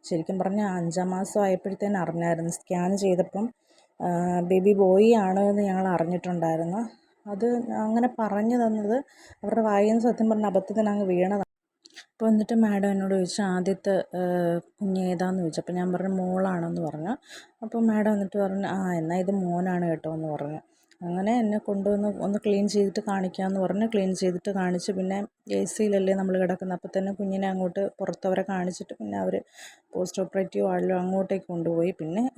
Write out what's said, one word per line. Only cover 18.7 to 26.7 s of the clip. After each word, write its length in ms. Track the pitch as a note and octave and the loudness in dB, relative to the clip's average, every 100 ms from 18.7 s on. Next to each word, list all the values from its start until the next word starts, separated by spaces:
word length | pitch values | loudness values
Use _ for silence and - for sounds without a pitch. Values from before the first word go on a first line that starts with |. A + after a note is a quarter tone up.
| F#3+ F#3 | -2 -2
എന്നാൽ 260 | F3 D#3+ F3+ | -2 -2 -2
ഇത് 120 | F#3 | 0
മോനാണ് 560 | G3 F3+ F3 F#3 F3+ F3 | -2 0 0 0 0 0
കേട്ടോ" 280 | E3 D#3 | -2 -4
എന്ന് 140 | D#3+ D#3 | -6 -6
പറഞ്ഞു. 320 | D3 D3 D3+ _ _ _ _ | -6 -6 -10 _ _ _ _
അങ്ങനെ 360 | F3 F3+ G3 B3 | -6 -2 0 0
എന്നെ 200 | A3 G#3 | 0 -2
കൊണ്ടുവന്ന് 500 | - G3 G3 G#3 G#3 | -2 -2 0 0 -2
ഒന്ന് 300 | G3 G3 G#3 | -2 -4 -2
ക്ലീൻ 300 | G#3+ G3+ G3+ | 0 2 2
ചെയ്തിട്ട് 320 | G#3 G3 G3 | 2 0 0
കാണിക്കാമെന്ന് 600 | G#3+ G3 F#3 - F#3+ F#3+ | -4 -2 -2 -2 -2 0
പറഞ്ഞ് 280 | F3+ F#3 A3+ | 0 0 0
ക്ലീൻ 260 | A3 F#3+ | 0 0
ചെയ്തിട്ട് 360 | F#3 F#3 F3+ - | 0 -2 -2 -4
കാണിച്ച് 420 | G3 F3+ F3+ - | -2 0 -2 -2
പിന്നെ 340 | F#3+ F#3+ G3 G#3 _ - | -4 -2 -4 -6 _ -4
എ 140 | G3+ | -2
സിയിലല്ലേ 500 | G3 - G#3+ G3+ F#3+ | -2 0 2 2 2
നമ്മൾ 240 | G3 F#3+ F#3 | 2 0 2
കിടക്കുന്നത്. 400 | F3+ F#3 F#3 | 0 0 -4